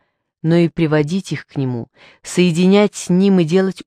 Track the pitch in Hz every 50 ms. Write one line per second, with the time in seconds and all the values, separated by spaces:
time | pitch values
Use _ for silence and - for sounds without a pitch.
0 | _ _ _ _ _ _ _ _ - 160 165 175 170 170 - - 165 151 151 156
1 | 147 147 180 196 - - 160 - - _ - 143 135 127 123 117 117 - _ _
2 | - - - _ - - - 180 180 180 160 170 180 185 196 202 208 196 - -
3 | - - 175 180 196 202 196 185 170 151 170 190 190 190 180 - -